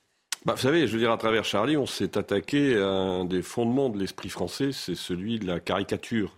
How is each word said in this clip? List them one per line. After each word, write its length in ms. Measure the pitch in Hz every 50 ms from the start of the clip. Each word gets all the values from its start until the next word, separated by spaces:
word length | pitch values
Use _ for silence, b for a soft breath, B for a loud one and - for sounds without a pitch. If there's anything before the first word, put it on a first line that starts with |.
| _ _ _ _ _ - - - -
Bah, 120 | - 110
vous 60 | 113
savez, 240 | - 127 156 175 147
je 60 | 104
veux 80 | 110 113
dire, 140 | 117 113 117
à 40 | 101
travers 280 | - 113 110 110 98
Charlie, 320 | - - 101 107 139 156 147
on 80 | 123
s'est 320 | 101 - - 101 90 - 104
attaqué 600 | 98 - 101 101 85 - 139 147 143 139 123 104
à 100 | 98 98
un 360 | 95 95 95 95 92 92 92
des 180 | 87 92 90
fondements 460 | 82 - - 120 117 117 123 139 139 127
de 100 | 104 101
l'esprit 300 | 95 90 - - - 95
français, 460 | - - 92 85 - - 135 139 135
c'est 220 | - - - 87
celui 440 | - - - 90 87 95 110 117 110
de 80 | 104 90
la 140 | 87 85
caricature, 760 | - - 92 98 98 - 107 95 - - 117 113 98 87 -